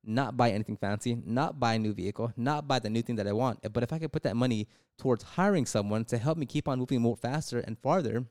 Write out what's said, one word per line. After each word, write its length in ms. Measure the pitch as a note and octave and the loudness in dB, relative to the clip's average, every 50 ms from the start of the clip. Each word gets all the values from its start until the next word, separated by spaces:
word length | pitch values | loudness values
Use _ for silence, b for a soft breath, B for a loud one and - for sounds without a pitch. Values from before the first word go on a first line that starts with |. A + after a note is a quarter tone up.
not 360 | - G#2+ A2 B2+ C#3 B2 C3+ | -4 0 0 0 0 0 2
buy 140 | A#2+ A#2+ A#2 | 4 4 4
anything 260 | G2 G#2 G#2+ - A2 | 4 0 -2 -4 -4
fancy, 440 | - - G2 G#2 G#2 - B2 A#2+ A#2 - | -4 -2 -2 -2 -2 -2 -2 -4 -2 -2
not 340 | F2+ A2+ B2+ C3+ - - C#3+ | -2 0 0 0 0 -2 0
buy 140 | B2 A#2 A2+ | 0 2 2
a 60 | A2+ | 2
new 140 | A2 G#2+ G#2 | 0 0 -2
vehicle, 380 | F#2+ F2+ F#2+ G2+ - A2+ A#2 G#2+ | -2 -4 -4 -2 -2 -4 -4 -2
not 320 | A#2+ A#2 C#3 D3+ D3 D3+ C#3 | -2 -2 0 0 -2 0 0
buy 100 | C3+ B2 | 0 0
the 100 | G#2+ G#2 | 0 0
new 120 | A2 A#2 | 0 0
thing 160 | A2+ - A#2+ | 0 0 -2
that 100 | G#2+ G2 | -2 0
I 60 | G2+ G2+ | 0 0
want. 260 | A2 B2+ C3 G#2+ - - - G#2 | 2 0 0 -2 -2 -8 -4 -2
But 100 | A#2+ A#2+ | -2 -2
if 80 | - | 0
I 80 | D#3+ D#3+ | -2 -4
could 140 | D#3+ D3+ - | -4 -4 -4
put 100 | D#3 - | -2 -2
that 140 | C3 F#2+ | 0 2
money 320 | A#2 B2 B2+ A#2+ G#2+ G#2+ b b b b b b | 2 2 2 2 0 -2 b b b b b b
towards 260 | - - C3 B2 G#2+ - | -2 2 2 2 2 0
hiring 420 | - - - F3+ G#3 G3+ E3+ A#2+ | -6 0 2 4 4 4 4 2
someone 400 | - - G#2+ G2 G2+ G#2 A2 A2+ | 2 0 0 0 2 0 -2 0
to 120 | - B2 | 0 -2
help 200 | A#2 G#2+ D3+ D#3+ | 0 2 0 0
me 80 | E3 C#3+ | 0 -2
keep 240 | A#2 - D3+ - D3 | -2 -4 -4 -2 0
on 100 | C3 B2+ | 0 0
moving 220 | B2+ B2 C#3 B2 | 0 0 2 4
more 160 | A#2 A#2 A2+ | 4 2 2
faster 420 | - - A#2+ C3+ D#3 D3+ - A#2+ A#2+ | 0 -4 -2 -2 -2 -4 -2 -4 -4
and 180 | - - A2+ | -4 -4 -8
farther 460 | - - C3 E3 F#3+ D#3 G#2+ G#2+ A#2+ B2+ A#2 | -4 0 2 2 2 2 0 -2 -2 -4 -6